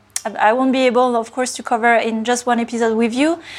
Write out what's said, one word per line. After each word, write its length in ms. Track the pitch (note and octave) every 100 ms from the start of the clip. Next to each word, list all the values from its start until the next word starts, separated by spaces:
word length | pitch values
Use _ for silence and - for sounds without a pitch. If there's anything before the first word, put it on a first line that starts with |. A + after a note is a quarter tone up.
| _ - A3
I, 240 | G3 G#3+
I 20 |
won't 220 | B3 C4
be 120 | C4 C4
able, 280 | A#3+ B3+ A#3+
of 160 | A3+
course, 220 | - B3+ -
to 80 |
cover 320 | - A#3+ A#3 A3+
in 300 | A3+ A3+ A3
just 200 | B3 B3
one 140 | A#3
episode 380 | A#3 A#3 A#3 A3
with 160 | A#3
you. 260 | A#3+ D4+ E4+ -